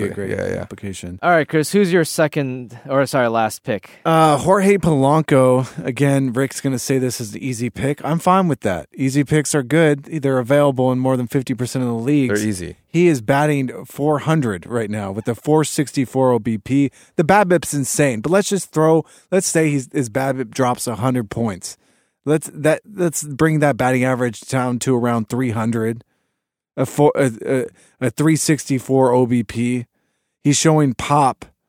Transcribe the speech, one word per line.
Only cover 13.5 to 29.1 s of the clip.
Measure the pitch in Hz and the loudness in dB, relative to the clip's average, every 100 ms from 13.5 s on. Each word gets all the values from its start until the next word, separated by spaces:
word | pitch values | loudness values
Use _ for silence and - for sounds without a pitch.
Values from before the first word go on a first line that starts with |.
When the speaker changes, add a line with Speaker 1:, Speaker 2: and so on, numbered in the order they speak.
| 143 127 113 - | 0 -4 -8 -14
Speaker 2:
four | - 147 147 | -4 0 0
hundred | 160 160 123 90 - | 2 0 0 -4 -6
right | 120 107 | -4 -4
now | 107 98 | -4 -6
with | 98 113 | -6 -6
a | |
four | 117 - 156 | -4 2 2
sixty-four | 143 - 139 - 123 131 131 | 2 -2 -2 -2 -2 0 2
O | 120 | 2
B | 110 107 | -2 -6
P. | - 139 139 - _ - | -2 0 0 -4 _ -2
The | |
babip's | 160 202 190 175 - | 2 2 4 2 0
insane, | 143 131 - 143 110 | -4 -2 0 0 0
but | 147 | 0
let's | 190 196 | 0 0
just | 196 - | -4 -4
throw, | 156 156 160 - - _ | 0 2 2 0 -10 _
let's | 185 - | -2 0
say | 165 156 | 0 0
he's, | 143 131 | 0 -4
his | 151 120 | -4 -4
babip | 123 135 131 113 | -2 -4 -4 -6
drops | 120 127 120 - | 0 0 0 -6
a | 107 | -2
hundred | 131 123 110 | -2 -2 -4
points. | - 113 92 - - _ _ _ _ 139 | -4 -4 -6 -12 -18 _ _ _ _ -2
Let's, | 156 - | -2 -2
that, | 156 151 156 | -4 -2 -2
let's | - 202 175 - | -4 -4 -4 -4
bring | 151 135 160 156 | -8 0 2 4
that | 147 117 | 2 2
batting | 127 127 | 0 2
average | 127 123 123 107 | 0 0 -2 -4
down | - 131 123 123 | -4 -2 -2 -2
to | 131 | -2
around | 123 120 117 107 | 0 0 -2 -2
three | 120 127 | -4 -2
hundred, | 110 113 117 110 117 - _ _ _ _ _ _ - | -2 -2 -2 -2 -6 -12 _ _ _ _ _ _ -6
a | |
four, | 135 - 147 - | -2 2 4 4
a, | 135 113 120 | 0 -2 -4
a, | 131 - - _ _ | -2 -4 -10 _ _
a | 127 | -4
three | - 156 156 | 0 2 2
sixty-four | - 147 - 131 - 131 131 | 2 -2 -2 -4 0 4 4